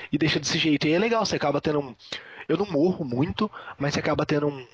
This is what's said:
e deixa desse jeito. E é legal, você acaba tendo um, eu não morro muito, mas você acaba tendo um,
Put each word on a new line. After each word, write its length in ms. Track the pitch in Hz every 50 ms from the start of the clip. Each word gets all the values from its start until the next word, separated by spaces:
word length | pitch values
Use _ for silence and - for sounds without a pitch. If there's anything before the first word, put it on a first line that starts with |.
| - -
e 40 | 156
deixa 220 | 147 160 151 - 165
desse 200 | 143 - - 160
jeito. 280 | 147 160 147 139 160
E 60 | 151
é 60 | 160 180
legal, 280 | 220 233 233 220 202
você 100 | - 170
acaba 240 | 139 156 143 143 143
tendo 200 | - 160 151 147
um, 140 | 143 127 110 - - - - - - - - - - -
eu 80 | 160
não 100 | 170 202
morro 380 | 202 165 139 165 185 180 - 156
muito, 460 | 123 120 123 156 190 - - 214 208 - - - - -
mas 180 | - 139 143 -
você 40 | 165
acaba 240 | - 165 147 147 151
tendo 220 | - 156 147 147
um, 200 | 147 143 131 123 -